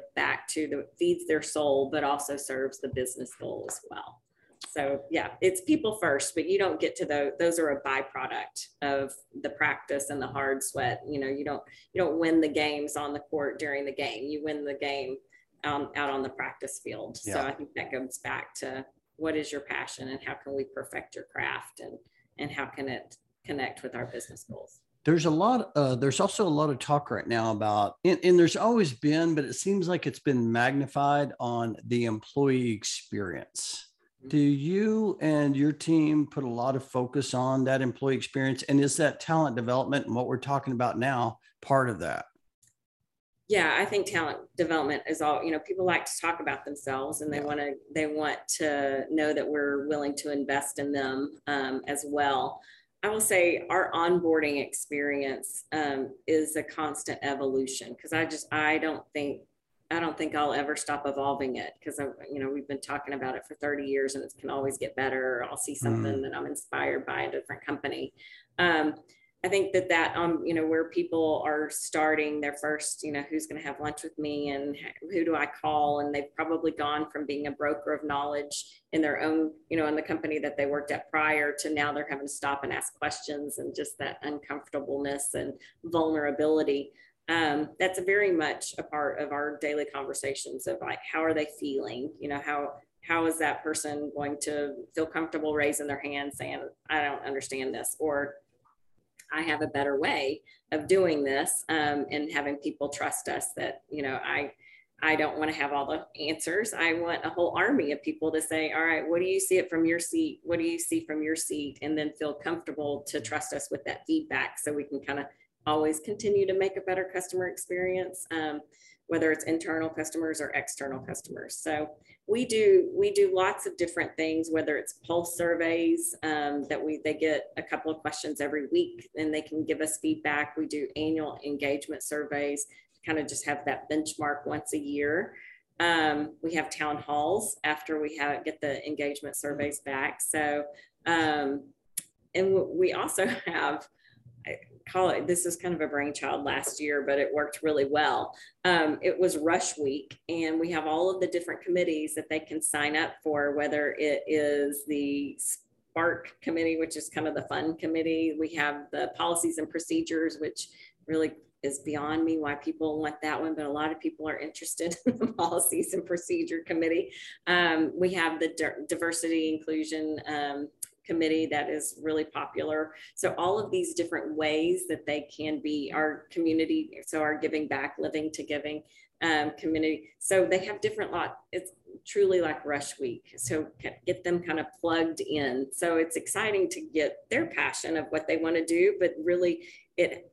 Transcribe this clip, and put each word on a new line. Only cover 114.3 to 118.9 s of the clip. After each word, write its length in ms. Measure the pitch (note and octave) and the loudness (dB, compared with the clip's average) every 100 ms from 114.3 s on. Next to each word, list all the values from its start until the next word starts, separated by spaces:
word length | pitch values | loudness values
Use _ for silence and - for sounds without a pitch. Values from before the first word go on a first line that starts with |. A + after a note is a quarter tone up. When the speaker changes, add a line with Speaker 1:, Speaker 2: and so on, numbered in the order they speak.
| C3+ - - | -2 -2 -4
Speaker 1:
so 160 | D3 | -4
we 120 | D3 - | -4 -4
can 140 | C#3 | -6
kinda 300 | C#3 C#3+ C#3 - _ _ D3+ | -4 -4 -6 -12 _ _ 0
always 340 | D#3 D#3 D#3 | 2 2 0
continue 480 | - G#3 G#3+ G3+ F#3+ | -4 -4 2 2 4
to 60 | |
make 240 | F#3+ F#3+ F#3+ | 2 0 -2
a 40 | |
better 220 | F#3+ F#3 F#3 | -2 -2 -2
customer 340 | F#3 F3+ F#3 F3+ | -4 -4 -2 -2
experience, 800 | E3+ - F3+ F#3 F#3 F3+ - - | -4 -6 -2 0 0 -2 -8 -6
um, 300 | D#3+ D#3 D3 - _ - | -4 -2 -4 -10 _ -20